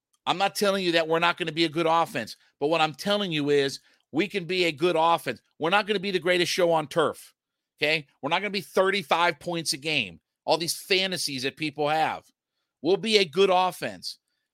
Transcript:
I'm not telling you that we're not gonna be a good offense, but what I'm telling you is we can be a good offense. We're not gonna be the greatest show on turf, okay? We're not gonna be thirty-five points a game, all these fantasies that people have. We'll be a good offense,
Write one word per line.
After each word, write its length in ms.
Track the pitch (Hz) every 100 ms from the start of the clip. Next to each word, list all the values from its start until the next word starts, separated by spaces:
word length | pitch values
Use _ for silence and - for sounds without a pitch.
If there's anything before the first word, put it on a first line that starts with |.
| _ _ -
I'm 100 | 165
not 180 | 196 -
telling 280 | 202 196
you 80 | 180
that 160 | 165 160
we're 100 | 165
not 180 | 170 170
gonna 160 | 165
be 120 | 156 165
a 40 |
good 180 | 147 160
offense, 480 | 165 165 139 107 - _ -
but 80 | 143
what 140 | 165
I'm 120 | 156
telling 380 | 143 202 208 196
you 180 | 156 143
is 300 | 143 139 139 _ _ _
we 160 | 139 208
can 180 | 202 165
be 200 | 185 170
a 60 |
good 260 | 139 175 160
offense. 420 | 165 165 143 113 _ -
We're 120 | 160
not 180 | 202 202
gonna 120 | 202
be 120 | 202
the 80 | 185
greatest 320 | 160 180 170
show 200 | - 170
on 160 | 165 151
turf, 460 | 170 135 - - _ _ _ _ -
okay? 260 | 147 156 143 _
We're 80 | 139
not 120 | 175
gonna 80 | 202
be 100 | 196
thirty-five 760 | - - 190 196 156 165 175 170
points 340 | 175 170 156
a 40 | 147
game, 420 | 151 151 98 82 _ _
all 140 | - 160
these 180 | 165 -
fantasies 680 | - 185 190 175 - 135
that 120 | 131 -
people 320 | 156 147 147
have. 380 | 156 143 92 - _ _ _ _ _
We'll 160 | 143 190
be 200 | 220 214
a 80 | 185
good 240 | 151 196
offense, 680 | 180 185 - 127 92 - - _ _ _